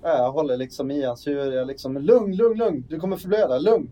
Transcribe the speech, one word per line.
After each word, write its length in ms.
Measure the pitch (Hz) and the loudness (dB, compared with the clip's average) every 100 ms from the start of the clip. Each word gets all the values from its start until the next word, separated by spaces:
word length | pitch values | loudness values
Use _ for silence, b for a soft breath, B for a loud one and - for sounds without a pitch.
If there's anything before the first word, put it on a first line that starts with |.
Ja, 60 | 170 147 | 2 2
jag 140 | 123 | 2
håller 240 | 139 151 127 | 0 -2 -2
liksom 340 | 127 - 135 | -4 -6 -4
i 140 | 143 | -2
hans 220 | 131 120 - | -2 -4 -4
huvud. 280 | 143 139 | -2 -2
Jag 120 | 127 127 | -2 -4
liksom: 320 | 135 - 135 | -6 -6 -4
Lugn, 380 | 147 247 202 185 | 4 4 4 2
lugn, 220 | 233 220 | 2 2
lugn. 260 | 226 147 123 | 0 -2 -6
Du 120 | 156 | -6
kommer 160 | 185 185 | -4 -4
förblöda. 420 | 180 208 180 127 | -2 0 2 2
Lugn. 320 | 175 226 - | 2 2 0